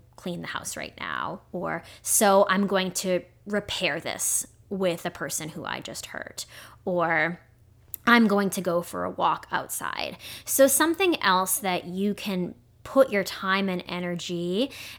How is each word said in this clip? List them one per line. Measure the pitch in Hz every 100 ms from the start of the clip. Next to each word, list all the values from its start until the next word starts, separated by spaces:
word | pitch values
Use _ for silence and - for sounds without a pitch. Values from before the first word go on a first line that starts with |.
| - -
clean | 185 170
the | 170
house | - - -
right | - -
now," | 85 65 90 170 _
or, | 180 165 165 - -
"So | - - 202 196 202
I'm | 190 196
going | 196 185
to | - 190 180 - _ 202
repair | 208 208 - 175 151
this | 123 - - - - - -
with | 190 185 165 170
a |
person | - 151 - 156
who | 160
I | - -
just | - - -
hurt," | - - - - - - -
or, | 190 175 165 160 160 175 _ _ _ _ _ -
"I'm | - 233 214
going | 202 196
to | 196
go | 175 170
for | 175 180
a | 180
walk | 185 170 156 -
outside." | 160 135 - - - 73 - - -
So | - - 269
something | - 311 320 381 -
else | 196 185 190 -
that | 190 180
you | 175 185 202
can | 202 208 185 175 - _ _
put | - 269 262
your | 202
time | 180 - 190 196 190
and | 180 -
energy | 180 180 170 - 175 175 190 277 - -